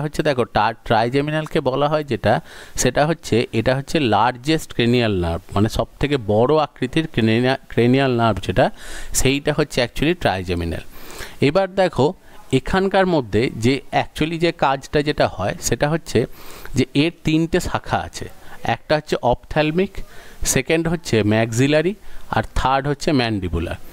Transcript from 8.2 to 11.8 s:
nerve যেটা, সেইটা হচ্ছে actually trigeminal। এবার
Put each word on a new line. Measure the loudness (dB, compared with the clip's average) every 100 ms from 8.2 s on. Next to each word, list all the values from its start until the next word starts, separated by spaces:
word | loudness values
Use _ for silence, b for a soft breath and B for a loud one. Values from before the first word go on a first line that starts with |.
nerve | 2 0 0
যেটা, | 2 2 0 B B B 0
সেইটা | 2 2 0 0
হচ্ছে | 0 0 -2
actually | 0 0 0
trigeminal। | 0 -2 -2 -2 -2 -6 -8 B B B B B 2
এবার | 2 0 2